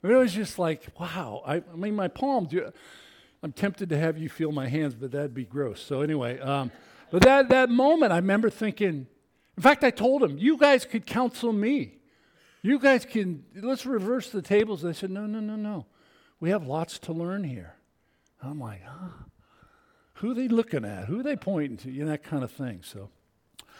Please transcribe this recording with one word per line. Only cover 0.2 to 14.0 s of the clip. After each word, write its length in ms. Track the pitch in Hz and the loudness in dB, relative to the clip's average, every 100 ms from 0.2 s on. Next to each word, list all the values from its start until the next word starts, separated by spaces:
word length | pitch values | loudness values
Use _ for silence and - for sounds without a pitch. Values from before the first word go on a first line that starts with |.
| 254 | 6
just 260 | 185 208 - | 2 -4 -2
like, 240 | 170 156 - - | -2 -2 -8 -14
wow. 440 | 170 165 139 104 | -10 -8 -8 -8
I, 120 | - 156 | -4 -6
I 200 | 175 165 | -6 -8
mean, 180 | 202 | -4
my 140 | 208 185 | -2 -4
palms, 440 | - 269 262 170 | -4 -2 -2 -2
you, 200 | 175 - - - - - - _ _ | -4 -6 -12 -20 -20 -20 -20 _ _
I'm 100 | 151 | -12
tempted 360 | - 202 - 196 | -4 -4 -4 -4
to 100 | 151 | 0
have 180 | 160 156 | 0 -2
you 120 | 160 | -6
feel 240 | - 160 | -4 -4
my 160 | 147 131 | -2 -2
hands, 260 | 143 151 | -2 -2
but 160 | 113 131 | -4 -8
that'd 240 | 135 143 | -6 -6
be 100 | 123 | -6
gross. 380 | 117 131 135 98 | -10 -4 -4 -6
So 200 | - 135 | -6 -4
anyway, 360 | 151 156 120 127 | -2 -2 -2 -6
um, 300 | 131 139 127 - - - - | -2 -2 -2 -10 -20 -20 -4
but 120 | 185 | 6
that, 260 | 247 269 269 | 8 8 6
that 200 | 262 262 | 6 6
moment, 440 | 240 277 330 247 | 4 4 6 4
I 40 | 175 | 4
remember 320 | 190 202 220 | 2 2 2
thinking, 580 | - 214 202 202 151 131 _ _ _ _ - | 0 -6 0 -2 -2 -8 _ _ _ _ 4
in 60 | |
fact, 200 | 214 285 | 6 6
I 80 | 269 | 4
told 320 | 247 226 277 | 2 2 4
him, 160 | 226 143 | 2 2
"You 180 | 220 311 | 2 6
guys 280 | 285 269 | 6 6
could 200 | - 226 | 2 -8
counsel 480 | - 226 254 247 233 | -4 -2 -2 -2 -2
me. 460 | 214 214 285 143 - _ _ _ _ _ _ | 0 0 0 -4 -10 _ _ _ _ _ _
You 160 | 190 277 | 0 2
guys 260 | 277 254 | 6 4
can, 400 | - 226 185 156 - 185 | 2 -4 -2 -6 -12 -10
let's 280 | 220 262 | -4 -4
reverse 460 | 254 247 | -2 -4